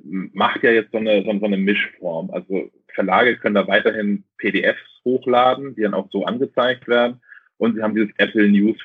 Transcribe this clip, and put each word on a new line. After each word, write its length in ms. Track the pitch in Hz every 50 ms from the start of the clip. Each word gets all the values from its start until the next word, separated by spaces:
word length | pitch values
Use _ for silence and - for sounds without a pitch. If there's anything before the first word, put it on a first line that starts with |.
| -
macht 580 | 69 85 95 90 - - 98 113 117 - -
ja 80 | - 120
jetzt 220 | 113 113 107 -
so 60 | - 110
eine, 240 | 110 110 107 101 95
so, 140 | 107 104 98
so 60 | 104
eine 140 | 104 98 95
Mischform. 720 | 95 101 104 - - - - - - 87 82 80 90 -
Also 400 | - 90 90 - 95 87 - - _ _ _ _ -
Verlage 420 | - 98 92 92 107 120 123 107
können 200 | - - 110 104
da 100 | 101 92
weiterhin 580 | 92 98 107 110 117 107 110 104 104 101 98 - _ _ -
P 120 | - 101
D 120 | 95 92
Fs 180 | 95 92 - - - - _ _ -
hochladen, 720 | 123 127 127 - 127 123 120 123 127 131 139 139 139 120
die 80 | 107
dann 120 | 107 101 101
auch 140 | 107 101 -
so 140 | - 101 -
angezeigt 600 | - 110 123 135 - - 131 123 127 127 123 -
werden. 340 | - 120 120 120 123 123 - _ _ - - _ _ _ -
Und 160 | 107 117 107
sie 80 | 110
haben 120 | 110 107 104
dieses 180 | 110 110 104 - -
Apple 300 | 104 101 - 110 104 101
News 280 | 101 101 101 110 107 - -